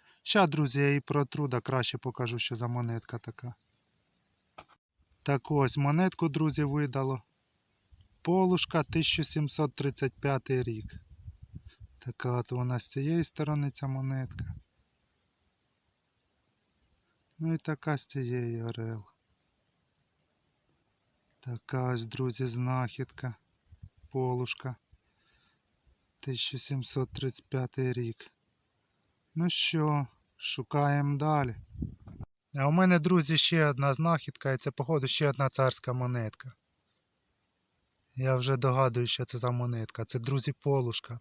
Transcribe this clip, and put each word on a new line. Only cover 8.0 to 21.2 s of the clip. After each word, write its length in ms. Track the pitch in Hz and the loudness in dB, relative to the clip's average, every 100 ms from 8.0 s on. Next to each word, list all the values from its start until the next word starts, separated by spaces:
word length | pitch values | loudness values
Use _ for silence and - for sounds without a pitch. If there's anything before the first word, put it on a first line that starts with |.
| _ _ | _ _
Полушка, 600 | - 180 185 180 - 165 | 2 4 6 4 4 2
тисяча 420 | 147 160 156 160 | 2 2 2 0
сімсот 500 | 147 156 147 - 147 | 0 -2 -2 0 -2
тридцять 400 | - 139 - 135 | 0 -4 0 -2
п'ятий 480 | - 143 135 - 131 | -2 0 0 0 -2
рік. 320 | 120 110 - - - - - - - - - - - _ | 0 -4 -10 -14 -18 -20 -18 -18 -20 -20 -20 -20 -20 _
Така 340 | 123 - 127 | -12 -4 -2
от 200 | 123 117 | 0 -2
вона 280 | 123 123 123 | -2 -2 -2
з 80 | - | -4
цієї 360 | 135 143 170 | -4 0 0
сторони, 460 | 156 - 151 151 143 | 0 -2 -2 0 -2
ця 160 | - 135 | -4 -6
монетка. 680 | 131 135 135 127 - - - - _ _ _ _ _ _ _ _ _ _ _ _ _ _ _ _ _ _ _ _ _ _ _ _ _ _ - | -4 -2 -4 -4 -8 -10 -12 -16 _ _ _ _ _ _ _ _ _ _ _ _ _ _ _ _ _ _ _ _ _ _ _ _ _ _ -6
Ну 160 | 160 | -2
і 40 | 160 | -2
така 400 | - 151 - 143 | -2 -4 -2 -4
з 80 | - | -4
цієї 560 | 139 123 123 120 117 | -6 -2 -2 -2 -4
орел. 420 | 117 117 113 110 - _ _ _ _ _ _ _ _ _ _ _ _ _ _ _ _ _ _ _ _ _ | -6 -6 -6 -8 -12 _ _ _ _ _ _ _ _ _ _ _ _ _ _ _ _ _ _ _ _ _